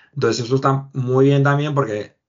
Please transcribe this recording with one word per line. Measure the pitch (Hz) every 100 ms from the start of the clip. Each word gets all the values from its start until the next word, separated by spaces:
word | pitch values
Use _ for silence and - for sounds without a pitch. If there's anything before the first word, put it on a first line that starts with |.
| _
Entonces | 139 117 113 117
eso |
está | 135 143 135 -
muy | 135 123 131 139
bien | 143
también | 139 143 151
porque | 139 110 104 80 _